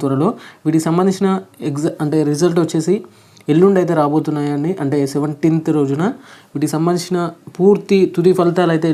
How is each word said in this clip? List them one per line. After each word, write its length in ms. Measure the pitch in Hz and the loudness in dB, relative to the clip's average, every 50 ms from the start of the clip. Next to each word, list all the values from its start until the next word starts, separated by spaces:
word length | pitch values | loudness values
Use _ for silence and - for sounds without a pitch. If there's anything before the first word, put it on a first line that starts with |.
| 147 | -2
త్వరలో. 260 | 131 135 135 156 220 240 - - - - _ - | -2 0 0 0 0 -2 -4 -14 -20 -20 _ -4
వీటికి 200 | 156 156 160 160 165 | -2 0 0 0 0
సంబంధించిన 380 | 165 180 185 196 190 196 196 190 190 190 190 - _ - - 151 | 0 2 2 0 0 0 0 0 -2 -2 -6 -12 _ -8 -8 -6
ఎగ్జా-, 240 | 139 143 156 165 - - 151 | -6 -4 -4 -6 -4 -4 -4
అంటే 120 | 147 160 156 151 147 147 | -2 0 0 0 0 0
రిజల్ట్ 280 | 143 175 175 165 180 160 | 0 0 0 2 0 -2
వచ్చేసి 320 | - - 165 147 175 190 220 - - - _ _ _ _ - - - | 0 -2 -2 0 0 -2 -2 -2 -10 -20 _ _ _ _ -14 -4 0
ఎల్లుండి 260 | 156 165 185 202 196 185 | 2 4 4 4 4 2
అయితే 140 | 170 160 170 156 | 0 0 0 0
రాబోతున్నాయండి, 680 | 147 143 151 156 147 156 151 147 143 147 147 143 147 170 190 - 147 | 0 2 0 0 -2 -2 -4 -4 -4 -4 -4 -4 -4 -4 -4 -4 -4
అంటే 140 | 139 147 147 139 139 | -2 0 0 -2 -2
సెవెంటీన్త్ 560 | 143 147 147 151 147 - - 160 160 160 160 165 151 | -2 -4 -4 -4 -6 -2 0 0 0 2 0 0 0
రోజున. 280 | 151 143 135 139 151 180 240 277 - - - - - - _ | 0 0 0 0 -2 -2 -2 -4 -6 -16 -20 -20 -20 -20 _
వీటికి 200 | - 143 151 147 - | -6 -4 -4 -4 -2
సంబంధించిన 420 | 156 165 175 175 175 175 - 180 175 170 165 - - - - - | -2 0 0 0 -2 -4 -4 -4 -4 -4 -6 -8 -12 -20 -16 -4
పూర్తి 400 | - 180 202 202 - - - 196 190 185 170 - | 2 4 4 4 2 2 0 2 2 2 2 0
తుది 180 | 170 165 185 180 | 2 2 2 4
ఫలితాలు 340 | 185 170 175 165 185 175 165 165 | 4 2 2 2 2 2 2 2
అయితే 120 | 156 165 165 | 0 0 0